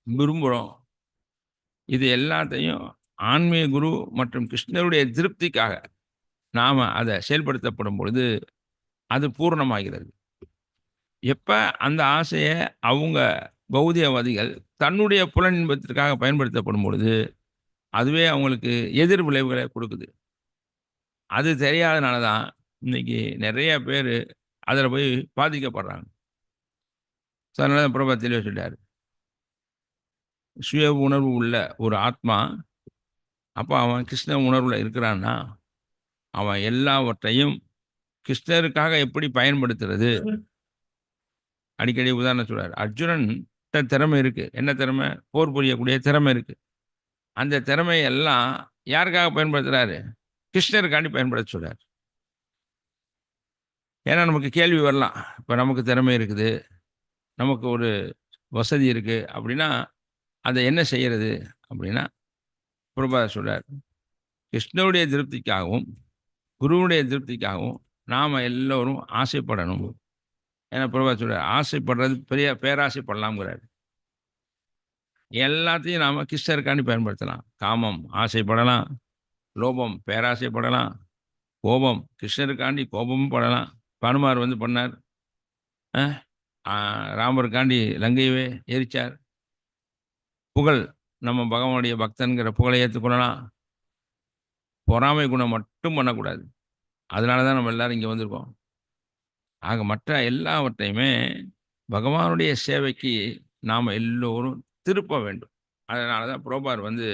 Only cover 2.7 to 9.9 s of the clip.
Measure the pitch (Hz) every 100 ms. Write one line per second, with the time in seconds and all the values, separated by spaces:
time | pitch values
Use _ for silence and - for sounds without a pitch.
2.7 | - - - _ - 104 147 170 165 156
3.7 | 139 160 165 - 120 123 127 117 123 -
4.7 | 175 175 156 135 113 180 - 175 117 113
5.7 | 90 - _ _ _ _ _ _ 117 123
6.7 | 139 117 98 117 98 - 147 143 131 113
7.7 | 107 104 98 95 123 123 110 - _ _
8.7 | _ _ _ _ 127 143 120 170 160 135
9.7 | 107 98